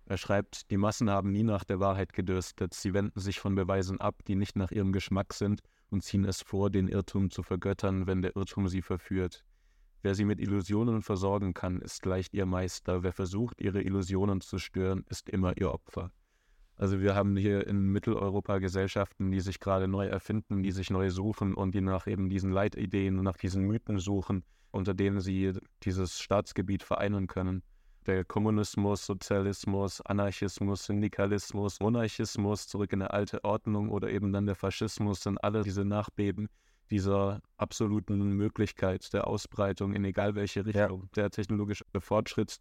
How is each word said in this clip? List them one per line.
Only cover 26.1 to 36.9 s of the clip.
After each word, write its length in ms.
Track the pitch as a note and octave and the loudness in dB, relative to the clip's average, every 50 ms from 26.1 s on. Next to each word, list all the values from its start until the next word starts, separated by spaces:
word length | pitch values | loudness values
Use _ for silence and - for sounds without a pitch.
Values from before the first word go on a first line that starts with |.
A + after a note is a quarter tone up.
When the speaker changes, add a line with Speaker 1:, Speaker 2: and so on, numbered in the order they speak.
| - - | -4 -6
Speaker 1:
Staatsgebiet 640 | - - G2 G#2 G#2 - - G#2 F#2 F#2+ G2 F2+ | -2 2 2 2 2 0 -2 -4 -2 0 -2 -2
vereinen 440 | - - - - G2+ G2+ G#2 G2 F#2+ | -2 -2 -2 0 0 0 0 0 -2
können. 360 | F2+ - F#2+ F#2 F#2 F#2+ F#2 - - - - - - - - - | -2 -2 -2 -2 0 -2 -4 -6 -10 -20 -20 -20 -20 -20 -6 -2
Der 180 | F#2+ F#2+ F#2 F2+ | 0 0 0 0
Kommunismus, 800 | - - G#2+ G#2 A2 G#2+ G#2 G#2 - - G#2 G2+ G2+ G2+ F#2+ - | 0 0 0 2 2 2 2 0 0 0 0 2 2 0 0 -2
Sozialismus, 960 | - G2+ F#2 - - G2+ G2 G2 G2+ G2 - - G#2 G2 G2 G2 F#2+ - - | -4 -6 -4 -2 0 0 2 0 0 -2 -4 -2 -2 0 0 -2 -2 -4 -6
Anarchismus, 840 | - - G2 G2+ G2+ G2+ - - G2+ F#2+ - - G2+ G2 G2+ - - | -6 -2 0 0 0 0 -2 -2 -4 -4 -4 -2 -2 -2 -2 -2 -2
Syndikalismus, 920 | - G2+ G2+ G#2+ G2+ - - G2 G2+ G#2 G2 - - - G2+ G#2 G2+ - - | -2 0 0 0 0 0 0 0 2 0 0 -2 -4 -4 -2 -2 -2 -2 0
Monarchismus, 880 | G2 A2 A#2+ A#2+ A2+ G#2+ - - A2+ - - - G2+ G2+ G#2 G2+ - | 2 2 2 2 0 -2 -2 -4 -4 -4 -2 0 0 0 0 -2 -4
zurück 260 | - - G2+ G2+ - G#2 | -6 -4 -4 -2 -2 -2
in 80 | F#2+ | -2
eine 80 | F#2+ - | -2 0
alte 320 | - G#2 G#2 - - - - | 0 0 0 -2 -4 -2 0
Ordnung 460 | G2+ G#2+ A2 - A2+ G#2 G#2 G#2 G#2+ | 0 0 0 0 0 0 0 0 0
oder 180 | G#2 G2 G2+ G#2 | -2 -2 -2 -2
eben 240 | - G2 G2+ G2 | 0 0 0 2
dann 140 | G2 G2+ G2+ | 2 2 2
der 80 | G2+ F#2+ | 0 0
Faschismus 640 | - - G2 - - A#2 G#2+ - - G#2+ G#2 G2 - - | 0 0 -2 0 0 -2 -2 -2 0 0 0 0 0 -2
sind 120 | G#2 G2 - G#2 | -2 -2 0 0
alle 180 | G#2 G#2+ A2 | 0 2 2
diese 220 | G2+ G2+ F#2 G2+ G2 | 0 0 0 0 0
Nachbeben 640 | G2+ G#2 G#2 G2+ - - - G#2 G2+ F2+ G#2 G#2+ - _ _ _ _ _ _ _ - | 2 0 0 -2 -2 -2 0 0 0 0 -2 -4 -6 _ _ _ _ _ _ _ -2